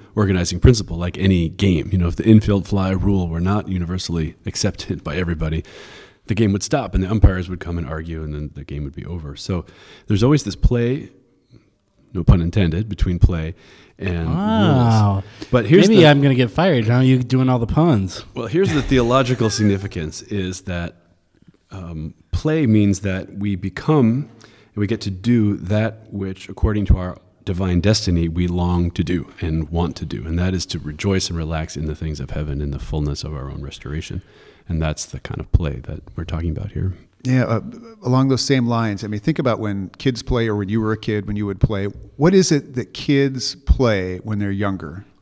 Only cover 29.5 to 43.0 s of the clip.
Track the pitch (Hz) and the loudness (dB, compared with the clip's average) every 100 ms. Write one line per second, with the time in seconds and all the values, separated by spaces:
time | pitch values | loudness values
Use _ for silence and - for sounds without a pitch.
29.5 | 80 76 85 85 - 78 53 78 85 90 | -4 -2 -2 -2 -4 -8 -8 -4 -2 -2
30.5 | 92 - 82 73 76 101 95 - 82 78 | -2 -4 -8 -10 -4 0 0 -2 -4 -4
31.5 | 80 78 - 76 76 80 73 69 76 76 | -4 -6 -6 -6 -6 -6 -6 -6 -6 -4
32.5 | 69 71 69 - 78 73 71 76 71 67 | -4 -4 -6 -4 -4 -2 -4 -8 -10 -10
33.5 | 69 71 - - 78 - 95 - - - | -10 -12 -12 -10 -8 -8 -10 -12 -20 -20
34.5 | - - 80 78 76 - 67 - - - | -18 -6 -2 -2 -4 -10 -12 -10 -10 -2
35.5 | - 78 62 - - - - 82 82 85 | 0 0 -6 -10 -14 -12 -12 -8 -6 -4
36.5 | 76 - - 92 90 - _ 127 127 120 | -4 -6 -6 -6 -6 -14 _ -2 0 0
37.5 | 113 - - - - 127 127 135 127 - | -2 -4 -16 -20 -8 0 2 2 2 2
38.5 | 135 120 117 113 101 104 107 - 160 135 | 0 0 0 -2 -4 -6 -6 -4 -2 0
39.5 | 101 107 98 92 - 139 117 - 123 113 | 0 -2 -4 -8 -4 -4 -2 -2 0 0
40.5 | 104 98 110 110 107 - 107 101 104 101 | 0 0 0 0 -2 -2 -4 -2 -4 -4
41.5 | 95 - 101 101 - - - 160 190 - | -2 -2 -2 -4 -8 -14 0 4 4 4
42.5 | 147 - 127 110 - | 0 -2 -8 -8 -6